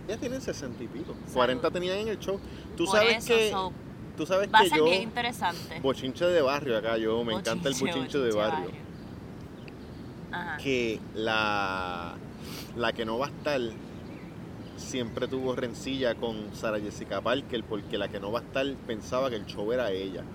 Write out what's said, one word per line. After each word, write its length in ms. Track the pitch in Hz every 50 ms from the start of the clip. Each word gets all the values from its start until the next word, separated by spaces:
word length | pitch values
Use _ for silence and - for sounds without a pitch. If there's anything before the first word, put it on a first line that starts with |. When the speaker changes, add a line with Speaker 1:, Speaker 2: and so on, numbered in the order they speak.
| - -
Speaker 1:
Ya 100 | 208 220
tienen 240 | - 240 254 269
sesenta 420 | - 165 160 - - 127 113 104 123
y 40 | 107
pico. 260 | - 139 - - 123
Speaker 2:
Salud. 200 | - - - -
Speaker 1:
Cuarenta 380 | 131 123 123 127 127 - -
tenían 260 | - 180 175 180 185 202
en 100 | 214 226
el 100 | 202 -
show. 200 | - - 196 196 - - - - - - - -
Tú 80 | 170
Speaker 2:
Por 120 | 180 190 208
Speaker 1:
sabes 200 | 220 226 220 226
Speaker 2:
eso, 100 | 220 - 233
Speaker 1:
que, 160 | 226 220 214
Speaker 2:
so, 220 | 202 190 190 180 - - - - - - - - - -
Speaker 1:
tú 80 | 156
sabes 260 | 151 185 190 208 196 214
Speaker 2:
va 60 | 214
a 40 | 202
Speaker 1:
que 60 | 175
Speaker 2:
ser 80 | - 160
Speaker 1:
yo 60 | 151
Speaker 2:
bien 180 | 165 185 190 -
interesante. 760 | 220 - 240 240 240 240 - 214 175 170 170 170 - 160 160
Speaker 1:
Bochinche 440 | - 135 123 - 131 131 120 - 175
de 160 | 175 180 170
barrio 360 | 139 127 143 143 143 135 113 110
acá, 200 | 101 113 113 113
yo 260 | 113 110 110 117 120
me 100 | 117 110
encanta 360 | 104 95 113 113 113 - 139
el 60 | 135
Speaker 2:
Bochinche, 240 | - 135 123 - -
Speaker 1:
bochinche 180 | 160 151 147 143
de 60 | 131 117
Speaker 2:
bochinche 60 | 107 104
de 120 | 107 107
Speaker 1:
barrio. 160 | 104 104 90
Speaker 2:
barrio. 160 | 92 - - - - - - - - - - - - - - - - - - - - - - - - - - - - - - - -
Ajá. 260 | - 180 175 170 156 147
Speaker 1:
Que 420 | 151 139 131 123 120 113 107 95 98 104 -
la, 1000 | 104 110 113 110 110 107 107 104 101 98 95 92 92 92 90 90 87 85 85 85 87 - - - - - - - - - - - 120
la 160 | 117 113 110
que 120 | - 113
no 120 | 110 113 120
va 100 | 139 143
a 20 |
estar 300 | - - - 151 147 131 120 113 107 - - - - - - - - - - - - - - - - - - - - -
siempre 500 | - - - 131 120 110 110 131 127 120
tuvo 280 | 131 131 131 131 123
rencilla 600 | 123 127 120 110 113 - 131 135 135 131 120 113
con 400 | - 120 117 110 107 104 101 98
Sarah 240 | - - 113 107 107
Jessica 420 | 104 104 98 - 113 - 101 98
Parker, 420 | 101 110 123 139 135 110 127 117 107
porque 340 | - - 101 - 113 117 101
la 100 | 101 95
que 120 | 107 101
no 120 | 98 101
va 80 | 110 117
a 40 | 117
estar 220 | - - 135 135 139 135 127 - -
pensaba 420 | 117 107 95 - 131 127 135 135
que 60 | 120
el 100 | 107 95
show 260 | - - 92 101 107
era 200 | 120 127 120 104
ella, 320 | 95 95 95 95 90 82 - - -